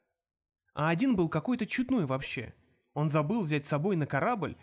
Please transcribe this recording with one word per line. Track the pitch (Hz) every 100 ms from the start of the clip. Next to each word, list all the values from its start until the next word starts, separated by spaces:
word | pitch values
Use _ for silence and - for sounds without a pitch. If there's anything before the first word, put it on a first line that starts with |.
| _ _ _ _ _ _ _
А | - 156
один | 170 269 190
был | 165
какой-то | 160 240 240 214
чудной | - 254 254 135
вообще. | 131 - 131 113 - _ _ _
Он | 147 151
забыл | 156 147 226
взять | 160 151 147
с |
собой | 147 185 175
на | 139
корабль | 135 196 240 143 -